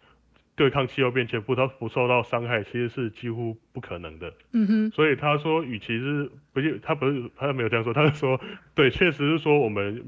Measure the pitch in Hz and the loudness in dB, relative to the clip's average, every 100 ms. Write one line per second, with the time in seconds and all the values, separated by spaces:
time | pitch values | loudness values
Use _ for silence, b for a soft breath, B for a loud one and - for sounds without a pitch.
0 | b b _ _ _ - 143 131 127 - | b b _ _ _ 0 2 2 -2 0
1 | 127 123 117 117 104 127 131 - 113 - | 0 0 -2 -4 -2 0 0 -2 -6 -2
2 | 123 123 113 117 120 120 98 120 120 123 | 2 2 2 -2 -2 -4 -2 -4 -4 -4
3 | 117 107 120 113 117 113 _ - - 87 | -6 -6 -8 -6 -6 -8 _ -14 -10 -10
4 | 82 80 85 - _ 233 202 220 214 214 | -12 -12 -14 -14 _ 0 4 4 2 2
5 | 156 131 147 147 160 160 127 113 - 117 | 2 4 2 0 2 0 -2 -8 -4 -4
6 | 135 147 139 - _ - 151 107 - 160 | -2 -4 -4 -10 _ -2 -2 -2 -4 0
7 | 131 143 120 - 139 131 113 117 113 117 | 0 -2 -6 -6 -4 0 0 0 0 2
8 | 151 147 139 131 B B B - 135 131 | 2 2 0 -2 B B B 2 4 4
9 | 180 135 143 160 156 147 120 101 101 113 | 2 2 0 0 4 4 2 0 -4 -4